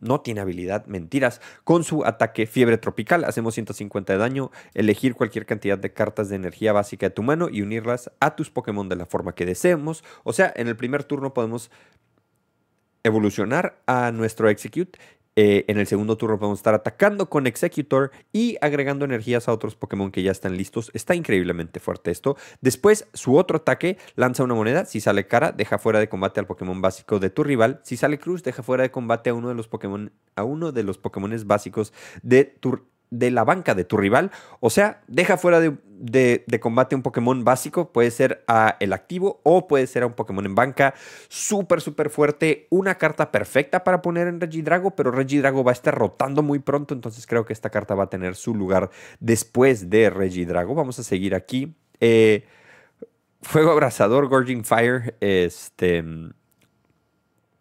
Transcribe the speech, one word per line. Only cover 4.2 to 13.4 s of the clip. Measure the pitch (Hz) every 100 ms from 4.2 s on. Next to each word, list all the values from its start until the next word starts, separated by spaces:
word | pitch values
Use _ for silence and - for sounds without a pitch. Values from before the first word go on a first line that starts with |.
| 120 135 131 - -
elegir | - 107 104 131
cualquier | - 113 113 -
cantidad | 104 101 98
de | 98
cartas | - 104 - 101
de |
energía | 98 90 - 107
básica | 104 101 95 95
de |
tu | 107
mano | 117 160 175
y | 104
unirlas | 101 113 110 123 - -
a | 143
tus | 156 151
Pokémon | 127 117 101 95
de | 87
la | 87
forma | 90 90 -
que | 90
deseemos. | 90 180 165 151 160 - -
O | -
sea, | 113 185 -
en | 117
el |
primer | 110 123 143
turno | 139 139 135
podemos | 131 113 120 - _ _ _ _ _ _ _ _ _ _ _ _ _
evolucionar | 113 110 104 -